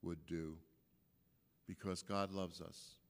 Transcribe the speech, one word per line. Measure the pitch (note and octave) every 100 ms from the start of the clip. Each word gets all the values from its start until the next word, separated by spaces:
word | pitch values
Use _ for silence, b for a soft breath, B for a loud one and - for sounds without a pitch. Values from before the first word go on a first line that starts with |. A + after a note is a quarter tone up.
would | F2 E2+ D#2
do | E2 D#2+ D#2+ - _ _ _ _ _ _ _ _ _ -
because | F#2 G2+ F#2
God | - G2+ G2
loves | G2 F2+ E2
us. | E2 - - -